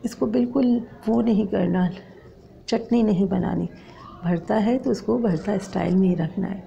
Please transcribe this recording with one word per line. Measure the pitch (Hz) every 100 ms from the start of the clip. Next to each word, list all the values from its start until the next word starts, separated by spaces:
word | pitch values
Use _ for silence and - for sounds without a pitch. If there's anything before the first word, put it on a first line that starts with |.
इसको | 240 - 247
बिल्कुल | 240 240 277 247 240 - - -
वो | 226
नहीं | 226 208 202
करना, | 196 180 180 180 - - - - - - - -
चटनी | 220 226 233
नहीं | 220 180 190
बनानी, | 185 175 175 175 - - - - -
भरता | 170 175 - 220
है | 208 262
तो | 262
उसको | 208 - 240
भरता | 233 160 - 190
स्टाइल | 196 180 175
में | 180 190
ही |
रखना | 175 165 - 185
है। | 196